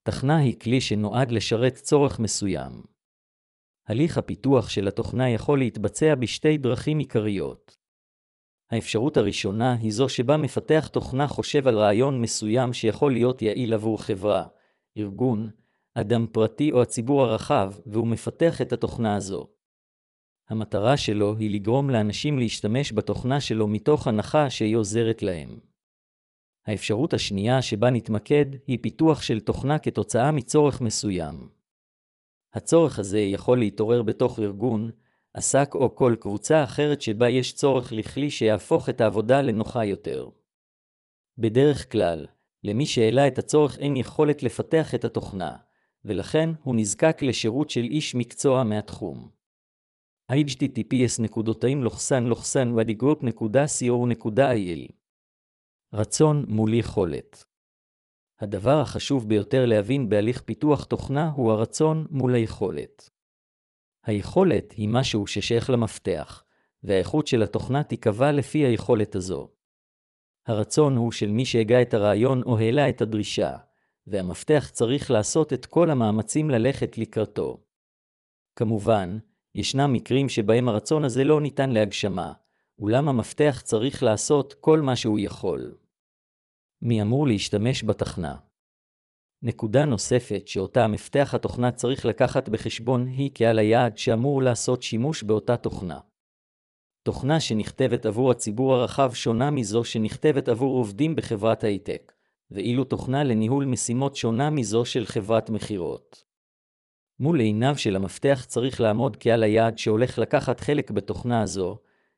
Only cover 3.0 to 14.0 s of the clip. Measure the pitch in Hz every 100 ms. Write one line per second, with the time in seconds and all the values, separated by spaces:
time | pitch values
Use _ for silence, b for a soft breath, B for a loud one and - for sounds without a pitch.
3 | _ _ _ _ _ _ _ _ - 110
4 | 165 - - - 131 131 - - 98 98
5 | 113 120 127 110 - 143 123 110 101 -
6 | 156 143 117 - 156 156 127 123 - 156
7 | 135 117 107 95 69 - _ _ _ _
8 | _ _ _ _ _ _ - 117 - 107
9 | 139 151 104 101 101 104 127 120 110 107
10 | 131 - 120 151 139 - - 156 - 131
11 | - 127 143 - - 147 131 110 104 104
12 | 135 131 113 - 107 117 127 120 110 -
13 | 147 117 123 127 110 104 120 110 110 107